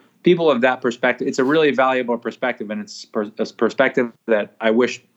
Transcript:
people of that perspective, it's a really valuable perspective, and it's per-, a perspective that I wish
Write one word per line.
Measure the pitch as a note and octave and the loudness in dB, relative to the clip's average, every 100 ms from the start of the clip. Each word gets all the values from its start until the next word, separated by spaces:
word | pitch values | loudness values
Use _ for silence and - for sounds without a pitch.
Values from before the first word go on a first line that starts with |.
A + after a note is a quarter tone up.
| _ _ | _ _
people | E3+ F3 D#3+ | 2 4 4
of | B2 | 2
that | B2+ B2+ | 2 0
perspective, | B2+ A#2 B2+ A#2+ C3 | -4 -2 -2 -2 -4
it's | B2 | -2
a | |
really | C3 D#3+ D3+ | 0 2 2
valuable | A#2+ C3 C3 A#2+ A#2 | 2 0 0 -2 -4
perspective, | A#2 - B2+ A#2+ G#2+ | -6 -6 -6 -6 -8
and | G#2+ | -10
it's | G2+ - - | -10 -16 -10
per-, | A2+ G#2 - | -6 -6 -6
a | A2 | -8
perspective | - A2 - C3 - A#2+ - - | -2 -2 0 0 0 -4 -6 -2
that | G#2+ G2+ - | -2 -2 -4
I | A2+ | 0
wish | A2 B2 - _ | 2 0 -2 _